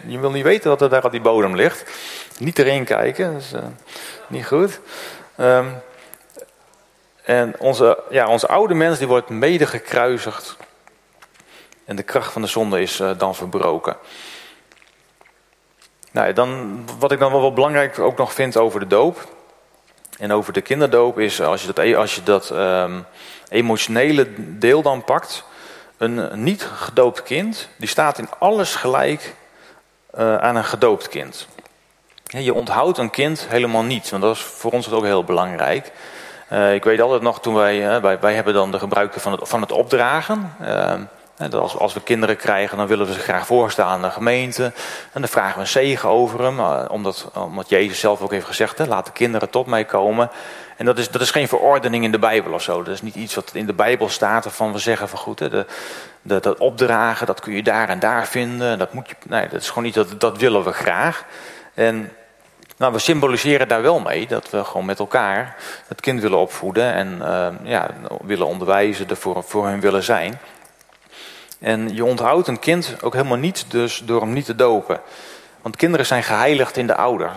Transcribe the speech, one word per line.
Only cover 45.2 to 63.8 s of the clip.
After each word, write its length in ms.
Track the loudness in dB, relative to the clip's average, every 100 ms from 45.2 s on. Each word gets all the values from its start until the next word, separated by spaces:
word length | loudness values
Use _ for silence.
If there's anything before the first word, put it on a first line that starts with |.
dan 80 | -4
vragen 260 | 0 -2
we 60 | -2
een 60 | -2
zegen 420 | 2 2 0 2
over 340 | 4 2 0
hem, 160 | -2 0
eh, 260 | 0 0 -4
omdat, 420 | -4 -4 -6 -10
omdat 340 | -10 -8 -8 2
Jezus 320 | 2 2 0
zelf 200 | 0 0
ook 100 | -2
heeft 160 | -4 -4
gezegd: 320 | -2 -2 -2
hè, 80 | -2
"Laat 200 | -2 -4
de 60 |
kinderen 380 | -2 -2 0 -2
tot 160 | -2 0
mij 180 | -2
komen." 460 | 0 0 2 2 0 -4 -16 -18 -16 -2
En 80 |
dat 140 | 0 2
is, 120 | 0
dat 100 | -2
is 100 | 0
geen 180 | 0 0
verordening 560 | 2 4 4 2 0
in 80 | 0
de 60 | 2
Bijbel 340 | 4 2 0
of 100 | -4
zo. 200 | -2 -4
Dat 120 | -4
is 80 | -8
niet 120 | -10
iets 200 | -10 -8
wat 160 | -8 -6
in 120 | -6 -2
de 60 |
Bijbel 360 | 2 2 2 0
staat 360 | 0 2 2
waarvan 280 | 0 -2 -4
we 60 | -2
zeggen: 300 | -2 -2 -4
van, 100 | -8
"Goed, 200 | -10 -6
hè, 100 | -2
de, 180 | -2 -4 -8 -14 -16 -18 -14
de, 180 | -2 0
dat 180 | 0 2
opdragen, 680 | 0 2 2 4 2 0 -2
dat 140 | -4
kun 120 | -4
je 100 | -2
daar 260 | 0 0 0
en 100 | 0
daar 280 | 0 0 0
vinden." 520 | -2 -4 -2 -2 -2
Dat 140 | -4
moet 160 | -6 -12
je, 60 | -16 -4
nee, 200 | -2 -2
dat 120 | -6
is 80 | -6
gewoon 160 | -4
niet, 100 | -2
dat, 260 | 0 0 0
dat 180 | 0 2
willen 260 | 2 2
we 80 | 0
graag. 520 | -2 -2 0 0 -2 -10 -18 -18 -20 -10
En, 380 | 0 2 0 -6 -14 -20 _ _ _ -20 -2
nou, 160 | 0
we 60 | 2
symboliseren 680 | 2 4 2 2 2 2 2
daar 140 | 2